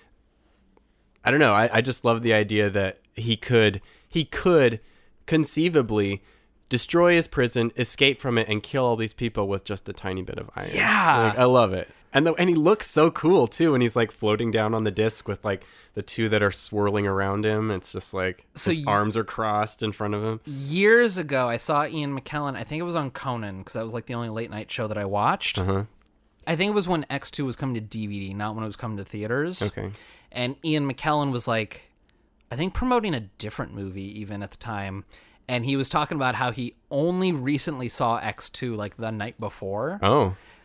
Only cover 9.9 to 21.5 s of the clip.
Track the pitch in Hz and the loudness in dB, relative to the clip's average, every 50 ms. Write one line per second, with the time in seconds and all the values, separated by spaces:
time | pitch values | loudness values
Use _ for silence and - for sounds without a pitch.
9.9 | 101 - - 98 95 92 92 - - - - - - - - - - - - - | -12 -10 -8 -6 -6 -6 -6 -8 -10 -12 -12 -12 -12 -12 -10 -6 -2 0 2 2
10.9 | - 208 - 165 147 123 110 110 104 - 127 127 127 127 117 101 92 92 - - | 2 4 4 4 4 6 4 4 4 4 4 6 6 6 6 4 2 -2 -4 -8
11.9 | - _ _ _ - 139 151 170 160 - 175 185 175 160 151 170 214 214 - - | -12 _ _ _ 2 2 4 4 4 2 4 4 4 4 6 4 4 4 0 -2
12.9 | - 151 156 170 160 - - 156 185 185 127 113 - - 165 165 147 127 123 117 | 2 4 4 4 4 2 2 4 4 6 4 2 2 2 2 4 4 4 2 2
13.9 | - 123 117 107 - - - 107 107 107 120 117 104 110 107 107 113 113 110 107 | 2 2 0 0 -2 -2 0 0 0 2 0 0 0 0 0 0 0 0 0 0
14.9 | 98 107 107 113 - - - - 101 - - 107 98 92 - - - - - _ | 0 0 0 0 0 -4 -6 -8 -8 -6 -4 -4 -4 -4 -6 -14 -20 -20 -20 _
15.9 | - - 98 - - - 113 110 104 107 104 101 98 - - - - 104 104 104 | -10 -10 -10 -8 -4 -2 -2 2 2 4 2 2 0 -2 -8 -6 -2 0 0 2
16.9 | 101 104 101 101 98 95 98 98 98 104 107 107 107 107 110 110 104 92 - - | 2 0 0 0 0 0 0 0 0 0 0 0 0 0 0 -2 -4 -4 -6 -8
17.9 | - 95 - - - 98 92 92 92 _ - _ - - - - 175 160 147 135 | -10 -12 -10 -8 -6 -4 -4 -4 -4 _ -14 _ -4 -2 0 0 0 0 0 2
18.9 | 104 101 104 107 104 113 110 - - - 113 107 104 104 107 107 - - - 107 | 2 2 2 2 0 -2 -2 -4 -4 -4 -2 0 0 0 -2 -2 -4 -6 -6 -6
19.9 | 101 - 107 104 104 104 107 110 110 110 - - 147 135 139 139 151 180 196 208 | -4 -4 -4 -4 -2 -2 -2 -4 -4 -6 -8 -12 -10 -10 -8 -4 0 2 4 6
20.9 | 226 233 240 233 185 185 165 147 139 131 127 120 | 6 6 4 4 0 -2 -4 -2 -2 0 0 0